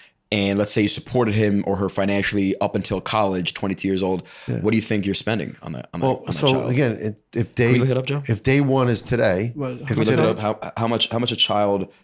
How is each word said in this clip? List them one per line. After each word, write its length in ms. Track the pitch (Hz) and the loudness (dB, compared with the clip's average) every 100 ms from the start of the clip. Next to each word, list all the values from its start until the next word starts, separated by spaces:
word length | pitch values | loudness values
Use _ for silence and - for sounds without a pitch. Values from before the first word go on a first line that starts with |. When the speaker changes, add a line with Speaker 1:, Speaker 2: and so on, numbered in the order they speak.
| - _ _ | -20 _ _
Speaker 1:
and 240 | 107 98 98 | 0 0 0
let's 120 | 101 | 0
say 100 | - | 2
you 40 | 104 | 0
supported 460 | - - 127 113 | -2 -2 0 2
him 300 | 107 104 101 - | 2 2 2 0
or 80 | 98 | -2
her 120 | 98 | -2
financially 680 | - 98 101 95 104 95 98 | -2 0 0 0 0 0 0
up 140 | 101 104 | -2 -2
until 260 | 92 95 | -2 -4
college, 520 | - 110 101 92 87 | -2 0 0 0 -4
twenty-two 340 | - 101 95 98 | -4 -4 -2 -2
years 160 | 95 | 0
old, 220 | 95 92 - - - | 0 -2 -6 -12 -6
Speaker 2:
Yeah. 120 | 120 | -2
Speaker 1:
what 100 | 104 | 0
do 60 | 113 | 0
you 40 | |
think 240 | - 107 98 | 0 -2 0
you're 100 | 95 | -2
spending 400 | - 110 76 - | -2 -4 -4 -10
on 120 | - | -12
that, 160 | 69 - | -12 -12
on 60 | 87 | -2
that, 60 | 131 | -2
Speaker 2:
Well, 100 | 127 | -2
Speaker 1:
on 60 | - | -4
that 60 | |
Speaker 2:
so 140 | - 143 | 0 2
Speaker 1:
child? 220 | 131 117 | 2 0
Speaker 2:
again, 200 | 127 131 | 0 0
it, 260 | 110 107 104 _ 117 | -2 -6 -8 _ -6
if 200 | 104 - | -4 0
day, 100 | 117 | 4
Speaker 1:
Can 80 | |
we 60 | 127 | 4
look 100 | 131 | 4
it 80 | 127 | 0
up, 80 | 127 | -2
Joe? 180 | 143 139 | -4 -2
Speaker 2:
if 160 | 110 | 0
day 180 | - 139 | 2 4
one 260 | 143 135 123 | 4 2 2
is 120 | 110 | 0
today, 500 | - 120 113 90 117 123 | 0 2 2 2 -2 -4
Speaker 3:
What, 120 | 135 | -8
how 60 | |
Speaker 2:
if 140 | 123 135 | -8 -2
Speaker 1:
Can 80 | 107 | 0
we 40 | |
Speaker 3:
much 80 | 110 | 2
Speaker 1:
look 120 | 131 | 4
it 60 | 110 | 2
Speaker 3:
a 40 | |
Speaker 1:
up? 100 | 110 | 2
How, 320 | 107 110 85 - | -2 -4 -8 -4
how 100 | 113 | 0
much, 220 | 113 - | 0 0
how 100 | 117 | -2
much 120 | 120 | -2
a 40 | 113 | -2
child 560 | - 101 104 101 95 - | 0 2 2 2 -2 -10